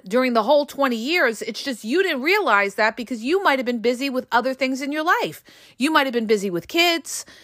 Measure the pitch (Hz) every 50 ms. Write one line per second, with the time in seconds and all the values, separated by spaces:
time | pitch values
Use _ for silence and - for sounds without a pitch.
0 | - 190 196 254 254 262 233 226 202 240 302 294 294 285 - - 277 262 240 220
1 | 226 277 339 359 311 240 220 - - - 214 - - 277 247 - - 214 262 370
2 | 392 381 311 254 247 330 392 427 381 262 214 202 202 196 196 - 214 220 226 -
3 | 233 - 254 220 220 262 339 392 392 320 277 262 247 240 247 233 202 240 254 233
4 | 277 277 247 254 254 - - 240 226 262 262 - 269 262 269 254 285 277 294 311
5 | 311 339 392 466 - 160 147 - - - - - - - _ - 240 320 311 302
6 | - 269 226 240 220 208 226 202 185 202 175 170 - - - 339 339 349 330 330
7 | - - - - - - - -